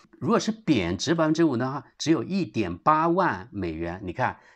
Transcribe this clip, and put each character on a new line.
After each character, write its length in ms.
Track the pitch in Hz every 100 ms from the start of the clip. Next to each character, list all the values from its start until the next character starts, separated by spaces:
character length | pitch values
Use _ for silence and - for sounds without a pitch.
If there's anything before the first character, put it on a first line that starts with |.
| _ -
如 80 | 147
果 100 | 220
是 140 | -
贬 460 | 220 - 127 85 95
值 180 | - 170
百 80 |
分 100 | 156
之 120 | 160 165
五 100 | 120
的 160 | 131
话， 140 | 139 - _
只 140 | 143
有 100 | 156
一 240 | 90 190 135
点 320 | 113 92 87
八 300 | - 156 165
万 400 | 175 170 95 92
美 180 | 101 87
元， 300 | 78 85 90
你 80 | 95
看 260 | 85 120 90 -